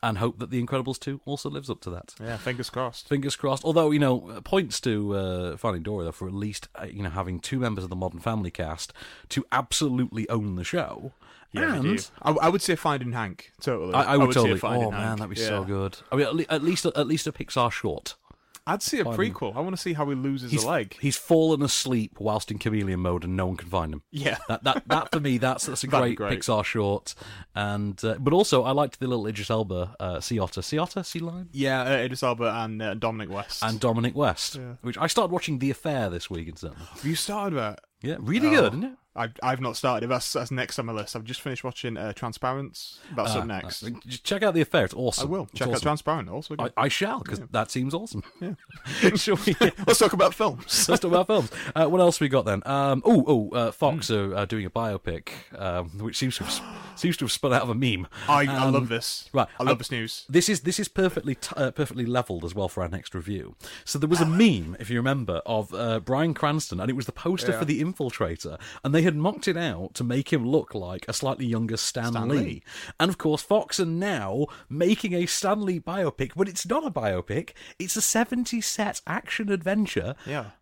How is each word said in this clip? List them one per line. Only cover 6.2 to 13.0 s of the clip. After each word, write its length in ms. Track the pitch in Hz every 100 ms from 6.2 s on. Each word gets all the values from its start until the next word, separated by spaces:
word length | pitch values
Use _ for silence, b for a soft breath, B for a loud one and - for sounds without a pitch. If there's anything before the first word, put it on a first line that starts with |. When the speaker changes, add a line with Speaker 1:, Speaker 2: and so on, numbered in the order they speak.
| 92
Speaker 1:
at 40 |
least, 360 | 98 107 104 - -
uh, 40 | 92
you 180 | 98
know, 60 | 98
having 320 | 85 92 90
two 180 | - 131
members 240 | 123 101
of 60 | 92
the 60 | 90
Modern 240 | 92 85
Family 280 | 117 110 90
cast 420 | - 82 78 - B B B B
to 160 | - -
absolutely 760 | 127 131 - 151 123 123 113 110
own 260 | 117 104 90
the 80 |
show. 480 | 87 180 - - 131 _ B B B
Speaker 2:
Yeah, 260 | - 320 180
they 40 |
do. 80 | 135
Speaker 1:
And 220 | 202 180 -
Speaker 2:
I, 100 | - 156
I 60 | 160
would 120 | 190
say 140 | - 170
Finding 380 | 160 143